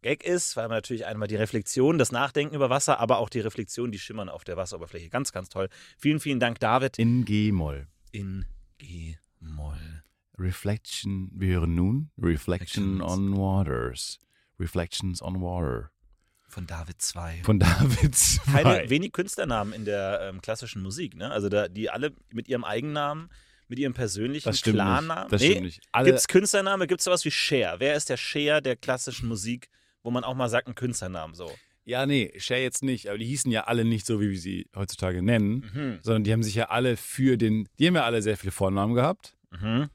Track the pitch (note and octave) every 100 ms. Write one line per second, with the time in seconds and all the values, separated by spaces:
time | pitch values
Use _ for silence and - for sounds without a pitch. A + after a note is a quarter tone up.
0 | A#2 D3 - F3+ - - A2+ A2+ - A#2
1 | G2 G#2+ G#2 G#2 A2 A#2 G2+ - C3+ E3
2 | C3+ A#2+ C3+ - D3 D3+ C3+ C3+ - C#3+
3 | A2+ A#2+ A2+ A#2+ A2 - G#2 - A#2+ G2+
4 | - A2 F#2+ D2+ - F2 F2+ F#2+ E2 F2+
5 | E2 B2 C3+ - F#2 - G2 - - _
6 | D3 D3+ D3 C3 A#2+ A#2 A2+ B2 C3 -
7 | A2+ A#2+ A2 G#2 G#2+ G2+ D2+ C#2 C#2+ _
8 | - A2 G2 F#2 - - - _ - F2
9 | D#2+ D#2+ _ _ E2 D2+ D2 D2+ D#2 D#2+
10 | _ _ _ - F2+ F#2 G2+ A2 - -
11 | G2+ G2 F#2 - F#2 F2+ E2 E2 F#2 B2+
12 | D3+ - F2 D#2+ - F2 F2 - G2 F#2+
13 | E2+ F#2 G2 G2 F#2+ F#2+ F2 B1 A#1+ B1
14 | - - _ _ _ _ F2 F2 E2+ -
15 | F#2+ F2 - F#2 F2 F2+ D#2 A#1 A#1 _
16 | _ _ _ _ _ - F2 E2 E2 E2+
17 | - - E2+ E2 F2+ G#2 E2+ E2+ C#3 B2
18 | D2 - - - - C#3+ D#3 G#2+ D#2+ C#3
19 | G3+ - G3+ - D#3 A#2 G#2 G#2+ G#2 G2+
20 | G2 G2 F#2+ F#2+ - A2 A#2 - F#2+ A2
21 | E3+ - F#2+ - G2+ G#2 G2 F#2 A2 A2
22 | D3 C3+ _ A2+ A#2 B2 - G#2+ D3+ D3+
23 | D3 D3+ E3 - _ _ _ A#2+ C#3 A#2+
24 | A#2 F#2 A2+ D3 C3 G#2+ - G#2 G2 B2
25 | D#3 E3 F#2 G2+ C3+ G3 F#2 E2 _ -
26 | C3+ B2+ - F#3 G3+ G3+ G3 G3 F3 F3+
27 | - F3+ D#3 - - C#3+ G2 F2 C3 D3
28 | - B2+ - D3+ D3 D3+ C3+ B2 - B2+
29 | - A#2+ A#2+ A2+ G2+ B2 - _ _ _
30 | A#2 B2 A2+ C3 B2 A#2 B2+ - B2 A#2
31 | F#2 F2+ D#2+ E2 F2 - _ _ - A#2+
32 | C#3 C#3+ G#2+ - - B2+ B2+ - C3+ B2
33 | G2+ G#2 A2+ C#3 B2+ A2 G#2+ A#2 A#2 A2+
34 | - A2 G#2 F#2+ F2 F#2 F2+ - G2 -
35 | F#2 F2+ F#2 A#2 G2+ A2+ B2 G#2 C#3+ G2+
36 | A2 A2+ G#2 A2+ A2 G2+ A2+ A2+ B2+ A#2
37 | - - C3+ B2 A2 A2 G2+ _ D#3+ F3
38 | A#2+ A#2 G#2+ G#2 F#2+ - G2 G2 G#2 A#2+
39 | C3+ F#3+ - _ _ F2+ G#2 A#2 D3